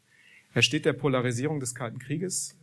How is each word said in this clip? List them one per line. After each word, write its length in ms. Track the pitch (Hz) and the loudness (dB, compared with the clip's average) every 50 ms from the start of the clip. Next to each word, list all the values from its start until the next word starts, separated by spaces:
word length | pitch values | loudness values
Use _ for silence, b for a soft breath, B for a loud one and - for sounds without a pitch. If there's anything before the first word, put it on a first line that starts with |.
| b b b b b b b b b b - | b b b b b b b b b b 2
Er 80 | 120 | 2
steht 220 | 113 117 147 151 - | 4 4 2 2 2
der 100 | 156 143 | 2 2
Polarisierung 680 | - - 147 131 127 120 123 120 117 131 156 160 147 | 2 2 2 2 4 2 0 0 0 0 0 -2 -2
des 120 | 127 120 - | -4 -6 -6
Kalten 260 | - 131 113 98 - | -6 -8 -6 -6 -10
Krieges, 580 | - - 147 165 190 185 - - - - - _ | -6 -4 -4 -2 -2 -2 -2 -4 -6 -6 -10 _